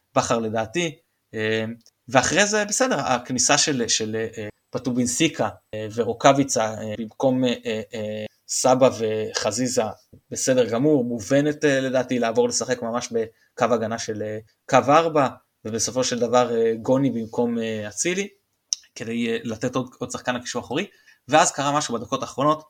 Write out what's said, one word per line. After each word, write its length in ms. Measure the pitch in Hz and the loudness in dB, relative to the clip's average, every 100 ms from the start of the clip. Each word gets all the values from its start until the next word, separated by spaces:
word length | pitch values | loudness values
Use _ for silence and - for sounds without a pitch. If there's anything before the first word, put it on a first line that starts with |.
| _ | _
בכר 240 | 135 - 117 | -2 0 0
לדעתי. 580 | 110 113 113 175 170 139 _ _ _ | 0 -2 -2 -2 -4 -6 _ _ _
אה, 300 | 113 110 110 110 117 - _ - | -4 -2 -2 -4 -8 -18 _ 2
ואחרי 380 | 127 - 160 202 | 2 4 2 2
זה, 180 | 214 | 2
בסדר, 360 | 208 - 254 175 | 0 0 0 0
הכניסה 580 | 131 120 - 123 - 147 | 0 -2 -2 -2 2 2
של, 300 | - 131 113 | 2 0 0
של, 280 | - 107 110 110 - | -2 -2 -4 -6 -8
אה, 100 | 104 - _ | -12 -14 _
פטובינסיקה, 800 | 123 131 123 123 - 160 - 110 - _ | -6 -2 0 0 0 0 0 -4 -6 _
אה, 120 | 107 107 | -10 -8
ורוקאביצה, 680 | 113 113 113 143 139 135 120 | -4 -2 4 6 6 2 0
אה, 300 | 110 107 107 107 | 0 -2 -8 -8
במקום... 460 | 110 - 135 127 | -10 -2 0 2
אה, 100 | 127 120 120 | 0 -2 -4
אה, 160 | 110 107 | -6 -6
אה, 300 | 113 107 107 107 - - | -8 -6 -6 -10 -14 -8
סבא 420 | - 131 131 127 107 | 0 4 6 4 2
וחזיזה, 840 | 110 107 104 - 110 107 127 123 110 - _ - _ | -2 -2 -4 -4 -4 -2 -2 0 -2 -6 _ -20 _
בסדר 380 | 120 - 127 110 | -4 0 2 2
גמור, 360 | 117 147 143 | 2 4 2
מובנת, 600 | 120 117 98 139 147 147 | 2 -4 0 2 2 0
אה, 160 | 147 135 | 2 2
לדעתי, 380 | 131 127 127 123 | 2 0 0 0
לעבור 300 | 117 113 120 | 2 2 2
לשחק 340 | 117 117 123 | 0 -2 -2
ממש 300 | 117 117 - | -2 -4 -4
בקו 600 | 113 110 - _ - 117 | -4 -4 -8 _ -2 2
הגנה 240 | 117 110 113 | 2 0 -6
של, 240 | - 107 | -6 -6
אה, 160 | 107 110 - _ - | -6 -8 -12 _ 2
קו 240 | 131 120 | 2 6
ארבע, 360 | 151 165 151 127 - _ _ | 4 4 2 0 -2 _ _
ובסופו 400 | 110 110 110 123 | -8 -4 -2 -2
של 140 | 123 120 | -2 0
דבר, 380 | 117 123 120 117 | 2 4 4 2
אה, 180 | 113 | 2
גוני 360 | 113 113 131 139 | 0 2 2 2
במקום, 480 | 117 110 - 120 117 | 0 -4 -2 -2 -2
אה, 300 | 113 107 104 | -4 -4 -6
אצילי, 400 | - 165 196 202 - _ _ _ - _ | -4 -2 -2 -4 -10 _ _ _ -10 _
כדי, 360 | - 113 117 117 | -12 -6 -4 -2
אה, 80 | 113 | -4
לתת 320 | 117 110 127 131 | -6 -6 -4 -4
עוד, 180 | 123 - | -6 -8
עוד 120 | 123 | -10
שחקן 240 | 120 - | -6 -6
לקישור 280 | 123 - 120 | -6 -6 -8
אחורי, 240 | - 135 202 _ _ _ - | -6 -6 -6 _ _ _ 2
ואז 240 | 151 170 | 4 4
קרה 200 | - 139 | 2 -2
משהו 220 | 143 147 | 0 -2
בדקות 280 | 117 113 131 | -6 -4 -6
האחרונות, 420 | 120 - 147 151 - | -4 -2 0 0 -4